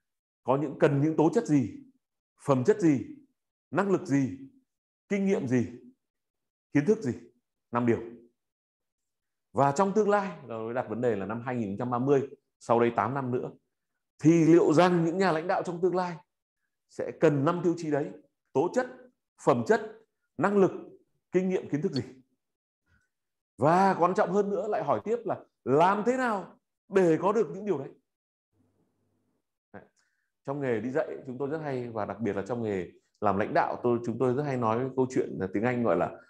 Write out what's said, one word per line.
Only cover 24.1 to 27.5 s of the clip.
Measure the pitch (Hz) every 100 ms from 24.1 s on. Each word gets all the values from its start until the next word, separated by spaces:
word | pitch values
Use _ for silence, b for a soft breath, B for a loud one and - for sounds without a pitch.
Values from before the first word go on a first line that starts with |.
trọng | 190 185
hơn | 190 202
nữa, | 202 214
lại | 180
hỏi | 147 110
tiếp | 202 233
là | 196 123 - _
làm | - 139 175 202 208
thế | 254
nào | 254 202 170 - _ _ _
để | 190 175 160
có | 180
được | 220 165